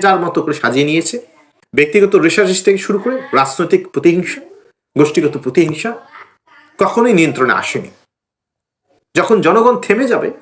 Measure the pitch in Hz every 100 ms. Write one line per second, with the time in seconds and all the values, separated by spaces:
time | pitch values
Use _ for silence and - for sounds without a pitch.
0 | 196 180 170 - 151 143 120 131 147 160
1 | 160 240 - _ _ _ _ - 147 214
2 | 196 196 165 214 185 185 202 196 - 196
3 | 247 262 - 135 131 - 170 185 - 143
4 | 170 175 175 277 - - _ _ _ -
5 | 147 175 147 147 131 175 151 151 233 226
6 | - - - _ _ _ _ - 190 233
7 | 240 180 156 123 127 - - 113 95 _
8 | _ _ _ _ _ _ _ _ _ _
9 | _ 165 170 214 156 214 240 233 - 208
10 | 262 214 - -